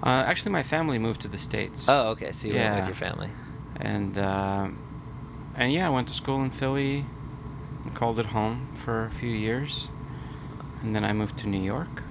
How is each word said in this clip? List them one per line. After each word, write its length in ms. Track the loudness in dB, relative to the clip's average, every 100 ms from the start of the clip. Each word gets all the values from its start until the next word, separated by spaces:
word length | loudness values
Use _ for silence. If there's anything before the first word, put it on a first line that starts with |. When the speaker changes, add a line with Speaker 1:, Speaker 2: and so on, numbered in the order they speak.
Speaker 1:
Uh, 200 | 6 4 4
actually, 240 | 2 2
my 120 | 0
family 340 | 2 2 2 2
moved 220 | 2 0
to 60 | -4
the 100 | -4
States. 520 | -2 -2 -2 0 6
Speaker 2:
Oh, 200 | 6 6
okay. 220 | 0 -4
So 160 | -4 0
you 60 |
went 220 | 2 4 4
with 80 |
Speaker 1:
Yeah. 40 | 0
Speaker 2:
your 80 | -2
family. 340 | -2 -2 -4 -8 -10 -10 -10 -6
Speaker 1:
And, 400 | -2 0 0 0
uh, 500 | 2 2 2 0 -2 -4 -10 -10 -10 -10 -10 -10 -10 0
and 180 | 2
yeah, 140 | 4 4
I 20 |
went 180 | 2 2
to 40 |
school 280 | -2 0 2
in 60 | 2
Philly 540 | 0 0 2 2 0 -2 -6 -10 -8 -10 -10 -8 -8
and 100 | -8
called 260 | 0 2 2
it 80 | 2
home 420 | 2 2 0 -6 -6
for 300 | -2 0 0
a 60 |
few 180 | -2 -2
years. 600 | 0 2 0 0 -4 -6 -8 -8 -8 -8 -8 -10 -10 -10 -6
And 140 | -2 2
then 80 |
I 100 | 2
moved 240 | 2 0 -2
to 80 | -2
New 140 | 0
York. 420 | 0 -2 -4 -6 -10